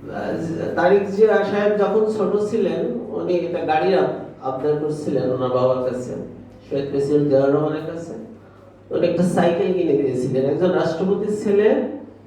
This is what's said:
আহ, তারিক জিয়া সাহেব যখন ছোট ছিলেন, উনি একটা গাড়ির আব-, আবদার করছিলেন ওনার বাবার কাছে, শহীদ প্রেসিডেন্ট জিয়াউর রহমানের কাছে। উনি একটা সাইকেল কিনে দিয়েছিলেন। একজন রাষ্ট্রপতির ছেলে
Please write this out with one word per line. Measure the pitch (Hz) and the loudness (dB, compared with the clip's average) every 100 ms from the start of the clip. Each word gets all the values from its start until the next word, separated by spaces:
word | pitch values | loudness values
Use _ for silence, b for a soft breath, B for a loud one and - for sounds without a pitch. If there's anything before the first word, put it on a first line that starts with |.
| - | -10
আহ, | - - 165 165 165 - - | -8 -6 -4 -4 -4 -4 0
তারিক | 175 202 196 | 4 4 2
জিয়া | 196 214 202 | 4 4 4
সাহেব | 202 202 208 202 | 2 0 0 2
যখন | 190 214 214 | 2 2 0
ছোট | 214 185 208 208 | 0 0 0 0
ছিলেন, | 220 185 170 - - - | 0 0 0 -4 -4 -6
উনি | - 175 | -6 -2
একটা | 180 165 170 147 | -2 -2 -4 0
গাড়ির | 156 180 185 | 0 2 2
আব-, | - - - - | 2 -2 -10 -10
আবদার | - 135 151 151 | -8 -4 -2 0
করছিলেন | 151 151 - 135 127 | -2 -4 -2 -2 0
ওনার | 127 127 | -2 0
বাবার | 123 127 131 127 | 2 2 2 -2
কাছে, | 123 123 - - - - - - | -4 -8 -10 -12 -14 -20 -20 -8
শহীদ | 143 139 | -6 -2
প্রেসিডেন্ট | 139 143 147 147 | -2 2 2 4
জিয়াউর | 135 139 | 4 4
রহমানের | 147 151 156 156 | 2 0 -2 -6
কাছে। | 165 - 110 - - B B B B - | -10 -10 -12 -14 -18 B B B B -6
উনি | - 170 | 0 0
একটা | 165 | 2
সাইকেল | 185 190 175 202 196 | 2 4 2 2 0
কিনে | 185 160 | 0 2
দিয়েছিলেন। | 139 139 123 131 123 139 | 2 2 0 -2 0 0
একজন | 151 180 | 2 2
রাষ্ট্রপতির | 185 - - 190 202 214 - | 2 0 0 0 0 0 -2
ছেলে | 214 202 214 262 254 - - - | 0 4 4 2 -2 -8 -14 -20